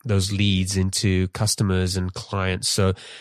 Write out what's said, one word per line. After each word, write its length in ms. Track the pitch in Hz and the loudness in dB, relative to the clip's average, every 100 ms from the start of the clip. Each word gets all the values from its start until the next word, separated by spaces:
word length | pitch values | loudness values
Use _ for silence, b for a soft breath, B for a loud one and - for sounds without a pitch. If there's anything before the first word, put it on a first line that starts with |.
those 280 | 123 98 92 | -2 0 0
leads 460 | 101 104 95 92 95 | 2 2 2 2 0
into 500 | 95 - 101 92 92 | 0 0 0 2 0
customers 640 | - 107 - 104 92 92 | 0 -2 0 0 2 0
and 200 | 92 90 | -2 -4
clients. 560 | - - 98 92 92 - | -6 -6 -4 -2 -2 -2
So 240 | - 95 95 B B | 2 2 0 B B